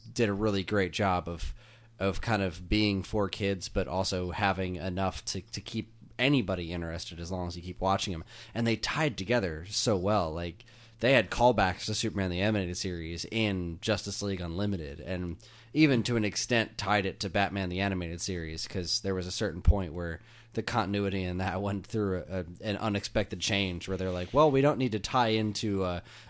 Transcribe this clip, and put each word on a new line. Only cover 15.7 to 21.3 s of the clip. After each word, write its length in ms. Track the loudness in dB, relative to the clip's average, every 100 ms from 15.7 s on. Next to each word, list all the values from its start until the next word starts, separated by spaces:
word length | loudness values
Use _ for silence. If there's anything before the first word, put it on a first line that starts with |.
even 280 | 4 4 4
to 120 | 2 2
an 80 |
extent 540 | 2 -2 0 2 2 -2
tied 280 | 2 2 2
it 140 | -2
to 100 | -2
Batman 380 | 2 2 2 -2
the 140 | 0
Animated 400 | 0 0 -4 -6
Series, 440 | -4 -4 -4 -6 -6
'cause 340 | -4 -2 -2
there 120 | 0 -2
was 120 | -2
a 40 |
certain 300 | -2 -2 2
point 300 | 4 4 4
where 300 | -6 -6 -8 -12 -20 -12
the 100 | -6
continuity 600 | -2 0 0 0 0 0
in 160 | -2